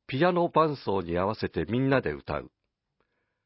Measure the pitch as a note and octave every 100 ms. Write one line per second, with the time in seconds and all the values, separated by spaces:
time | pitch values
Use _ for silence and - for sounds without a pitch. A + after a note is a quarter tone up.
0 | - C3 F3+ F3 E3+ D#3 D#3+ C#3 - G2
1 | E2+ E2+ G2 A2 F#2 F2 E2 A#2+ C3+ C3
2 | D#2 C#2+ - D2 - _ _ _ _ _
3 | _ _ _ _